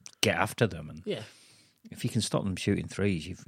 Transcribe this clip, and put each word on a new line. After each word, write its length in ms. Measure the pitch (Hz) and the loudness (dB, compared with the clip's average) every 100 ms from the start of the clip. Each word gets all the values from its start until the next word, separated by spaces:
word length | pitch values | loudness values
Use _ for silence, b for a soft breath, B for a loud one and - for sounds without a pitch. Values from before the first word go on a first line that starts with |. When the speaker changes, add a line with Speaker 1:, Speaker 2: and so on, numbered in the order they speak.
| - - | -20 0
Speaker 1:
get 160 | 107 82 | 2 4
after 300 | 104 - 110 | 0 4 2
them. 240 | 80 76 | 2 -8
And 120 | 78 | -10
Speaker 2:
Yeah. 180 | 92 139 113 B B B B B - | -6 -6 -8 B B B B B -18
Speaker 1:
if 140 | - | -4
you 60 | 123 | -2
can 100 | - | 0
stop 240 | - 131 | 2 0
them 120 | 101 90 | 0 0
shooting 300 | - 95 82 | 2 2 0
threes, 380 | - 101 87 82 | 0 0 0 -4
you've 180 | - | -10